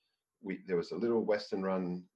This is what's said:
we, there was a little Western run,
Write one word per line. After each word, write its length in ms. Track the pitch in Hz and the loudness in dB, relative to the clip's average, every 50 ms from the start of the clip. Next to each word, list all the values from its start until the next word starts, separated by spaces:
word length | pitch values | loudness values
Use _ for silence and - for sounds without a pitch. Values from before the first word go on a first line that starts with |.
| _ _ _ _ _ _ _ _ - | _ _ _ _ _ _ _ _ -6
we, 160 | 95 95 - - | -6 -6 -6 -4
there 100 | 92 92 | 0 0
was 140 | - - - | 0 0 0
a 60 | 80 | -4
little 280 | 87 113 117 117 113 104 | -2 0 2 2 2 4
Western 380 | 104 104 104 - - 107 95 95 | 2 2 0 0 -2 -4 -2 0
run, 400 | 95 95 92 92 87 90 90 90 _ _ | 0 0 0 0 -2 -2 -4 -8 _ _